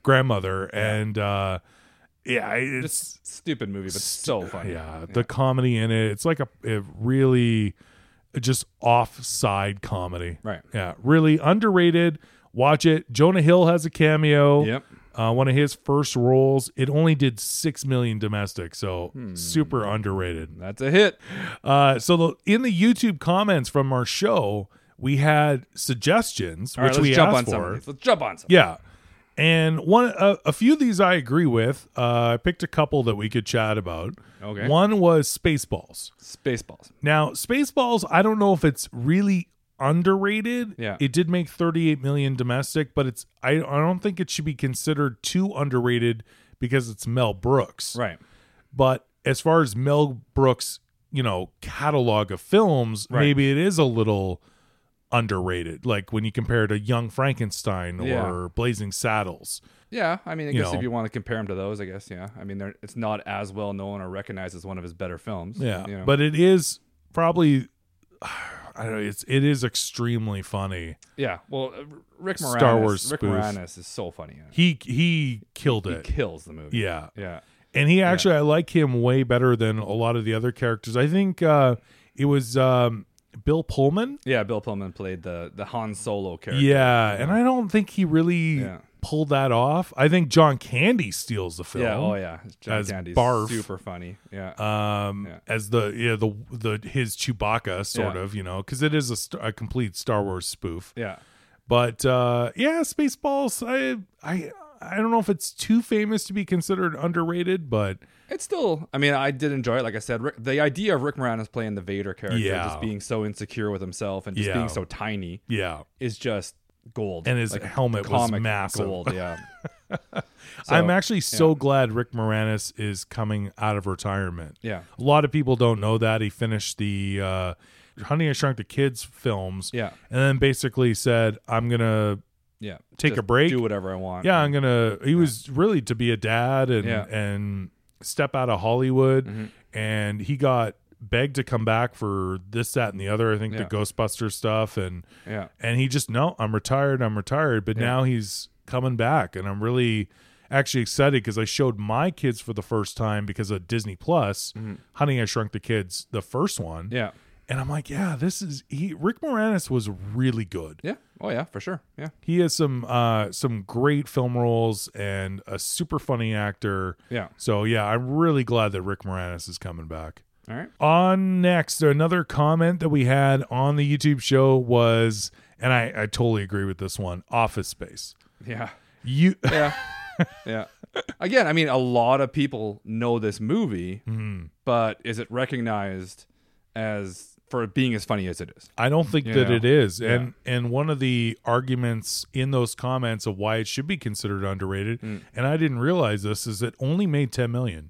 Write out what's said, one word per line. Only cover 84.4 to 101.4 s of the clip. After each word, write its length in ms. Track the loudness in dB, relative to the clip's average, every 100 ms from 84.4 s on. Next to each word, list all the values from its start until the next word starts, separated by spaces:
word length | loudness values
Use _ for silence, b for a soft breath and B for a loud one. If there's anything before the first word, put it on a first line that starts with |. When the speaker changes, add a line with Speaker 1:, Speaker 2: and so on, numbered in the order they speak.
Speaker 2:
Bill 180 | 0 -4
Pullman 320 | -6 -8 -8
played 300 | -10 -10 -8
the, 280 | -10 -10 -12 -12
the 100 | -10
Han 300 | -8 -8 -8
Solo 420 | -6 -6 -6 -8
character. 260 | -6 2
Speaker 1:
Yeah, 480 | 4 6 4 4 2
and 160 | 0 0
Speaker 2:
Yeah. 60 | 2
Speaker 1:
I 60 |
don't 260 | 2 0 0
think 220 | 0 0
he 140 | 0 2
really 540 | 4 2 2 0 0
Speaker 2:
Yeah. 160 | -4 -8 -18 _
Speaker 1:
pulled 280 | -4 -2 0
that 220 | 2 2
off. 400 | 2 2 0 -2 0
I 100 | 4
think 220 | 4 4
John 280 | 6 6 4
Candy 540 | -2 0 2 2 0
steals 460 | -6 -6 -4 -4 -8
the 60 |
film 200 | -8 -2 -2
Speaker 2:
Yeah, 100 | 0
oh 160 | -2 -2
yeah. 240 | -6 -12 -18 -14
John 180 | -4 -4
Speaker 1:
as 100 | -2
Speaker 2:
Candy's 240 | -6 -2 2
Speaker 1:
Barf. 340 | 4 2 0
Speaker 2:
super 280 | -4 -6 -10
funny. 400 | -10 -12 -12 -16 -16
Yeah. 200 | -12 -12 -6
Speaker 1:
Um, 680 | -4 -2 -2 -2 -4 -6 -10
Speaker 2:
Yeah. 100 | -12 -6
Speaker 1:
as 220 | -6 0
the, 220 | 0 0 -2
yeah, 200 | -2 0
the, 180 | -2 -4 -12
the, 360 | -6 -4 -4 -4
his 280 | -4 -4 -4
Chewbacca, 720 | -6 -2 -2 -2 -2 -6 -4
sort 300 | -4 -4 -4
Speaker 2:
Yeah. 60 |
Speaker 1:
of, 140 | -6 -8
you 80 |
know, 180 | -8 -8
'cause 180 | -8 -2
it 120 | 0
is 160 | 0 -2
a 60 | -4
st-, 280 | -8 -8
a 80 | -8
complete 440 | -8 -6 -4 -4 -4
Star 260 | -2 0
Wars 220 | 0 -4 -8
spoof. 460 | -8 -8 -8 -10 -10
Speaker 2:
Yeah. 220 | -10 -10 b b